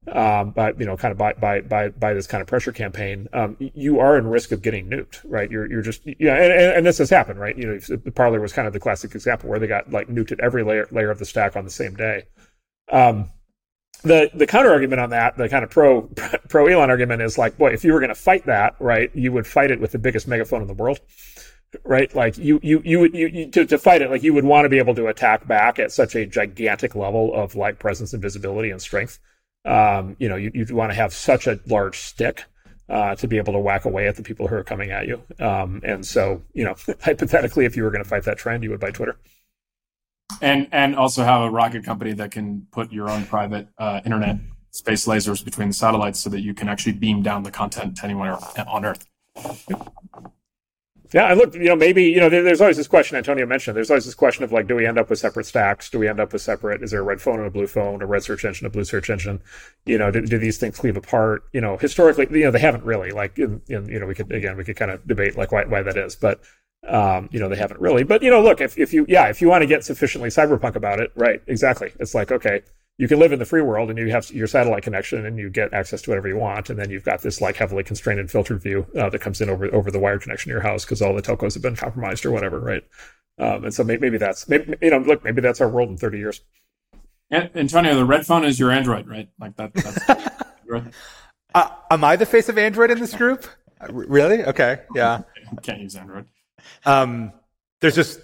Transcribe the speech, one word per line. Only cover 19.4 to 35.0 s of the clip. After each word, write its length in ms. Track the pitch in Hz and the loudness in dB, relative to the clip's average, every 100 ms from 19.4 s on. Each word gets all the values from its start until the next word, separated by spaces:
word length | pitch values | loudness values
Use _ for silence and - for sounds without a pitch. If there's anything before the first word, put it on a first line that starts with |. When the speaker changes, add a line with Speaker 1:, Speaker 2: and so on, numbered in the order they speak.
| 110 | 0
Speaker 1:
fight 260 | 143 139 | 2 2
it 100 | 120 | 0
with 100 | 110 | -4
the 80 | 123 | -4
biggest 260 | 123 110 120 | -2 -2 -2
megaphone 360 | 117 113 120 | -4 -2 -4
in 60 | 104 | -6
the 60 | |
world, 280 | 98 117 143 _ _ - - - _ _ - | -4 -4 -4 _ _ -20 -20 -20 _ _ -10
right? 320 | - 131 139 139 | 0 2 2 0
Like, 220 | 117 - | -2 0
you, 240 | 147 151 | 2 2
you, 180 | 151 156 165 | 2 0 2
you 140 | 170 | 4
would, 120 | 170 | 4
you, 140 | 170 160 | 2 -4
you, 240 | 170 151 | -6 0
to, 140 | 180 160 | 2 4
to 120 | 151 | 4
fight 240 | - 175 | 6 6
it, 80 | 131 | 4
like, 140 | 131 | 0
you 100 | 151 | 2
would 120 | 147 135 | 4 6
wanna 240 | 147 143 | 6 6
be 80 | 135 | 4
able 180 | 123 120 | 4 2
to 120 | 113 | 0
attack 380 | 107 120 110 123 | 0 2 2 2
back 300 | 107 113 - | 2 2 2
at 120 | 110 | -2
such 240 | - 120 117 | 0 0 -2
a 100 | 101 | -4
gigantic 680 | 113 104 92 110 101 120 104 | -4 -4 -2 -4 -2 -4 -4
level 400 | 98 110 113 110 | -4 0 0 -2
of, 200 | 101 98 | -4 -4
like, 220 | 101 101 | -6 -4
presence 360 | 107 95 110 | -6 -6 -8
and 80 | 117 | -8
visibility 480 | 98 101 98 104 110 | -8 -8 -8 -6 -6
and 120 | 95 | -8
strength. 380 | - 101 117 - _ _ _ _ - | -6 -6 -6 -12 _ _ _ _ 0
Um, 500 | 113 107 98 95 - | 4 4 2 -4 -6
you 120 | 113 | -6
know, 80 | 95 | -4
you, 120 | 104 | -6
you'd 180 | 120 113 | -6 -4
wanna 220 | 117 110 | -2 -2
have 180 | 104 107 | -2 -4
such 340 | - - 127 - | -2 0 0 0
a 140 | 104 - | -4 0
large 320 | 110 98 - | 0 0 -6
stick, 460 | - - 117 - - _ _ - - | -10 -4 -4 -6 -14 _ _ -20 -6
uh, 280 | 110 101 101 | -2 -2 -4
to 120 | 120 | -2
be 100 | 110 | -2
able 140 | 101 | -2
to 80 | 101 | -2
whack 240 | 101 98 | 0 -2
away 240 | 117 95 101 | -2 -2 -4
at 80 | 101 | -4
the 80 | |
people 240 | 104 107 98 | -10 -6 -4
who 80 | 110 | -4
are 80 | |
coming 280 | 92 101 98 | -6 -8 -8
at 180 | 98 | -8